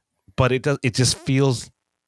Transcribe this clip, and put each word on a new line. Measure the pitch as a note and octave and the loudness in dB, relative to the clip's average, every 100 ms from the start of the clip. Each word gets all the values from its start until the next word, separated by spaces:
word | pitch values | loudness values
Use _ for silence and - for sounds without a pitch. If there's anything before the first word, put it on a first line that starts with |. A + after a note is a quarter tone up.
| _ _ _ - | _ _ _ 0
but | B2+ | 0
it | B2+ | 2
does, | D3 C#3+ | -2 -2
it | C3 | -2
just | G#2 B2 - | 0 0 0
feels | - C3+ C#3 A#2 - _ _ _ | -2 0 2 0 -6 _ _ _